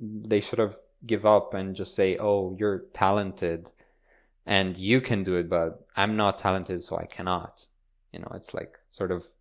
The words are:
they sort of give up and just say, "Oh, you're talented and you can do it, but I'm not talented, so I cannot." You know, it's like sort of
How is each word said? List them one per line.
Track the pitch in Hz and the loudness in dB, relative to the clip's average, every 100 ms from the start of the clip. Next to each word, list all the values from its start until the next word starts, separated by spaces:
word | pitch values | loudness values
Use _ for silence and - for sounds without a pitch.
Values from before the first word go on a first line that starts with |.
they | 107 107 107 104 | -12 -10 0 0
sort | - 110 | 2 0
of | 107 95 - _ | 0 -2 -18 _
give | 120 107 104 | -4 2 6
up | 104 - | 6 4
and | 98 95 92 | -4 -6 -6
just | 95 | -4
say, | - 95 90 | 0 2 2
"Oh, | 107 101 92 92 | 2 2 0 -2
you're | 104 95 - | -2 -2 -6
talented | - 95 101 98 92 90 82 85 - _ _ _ _ _ _ - | 0 2 4 0 -4 -4 -4 -8 -20 _ _ _ _ _ _ 0
and | 98 92 90 | 2 2 0
you | 95 127 | 2 2
can | 127 104 | 4 0
do | 95 90 | 0 0
it, | 85 | 0
but | 87 82 - - | 0 0 -4 -8
I'm | - 101 107 | -2 0 2
not | 104 - | 2 2
talented, | 98 92 90 90 | 0 0 -2 -8
so | - 85 | -6 -8
I | |
cannot." | 85 - 90 90 - - - _ _ _ _ | -8 -6 -2 -2 -4 -16 -20 _ _ _ _
You | - | -16
know, | - | -14
it's | - - | -14 -12
like | - - - _ | -10 -12 -14 _
sort | - 92 | -6 -2
of | 90 - _ | -2 -6 _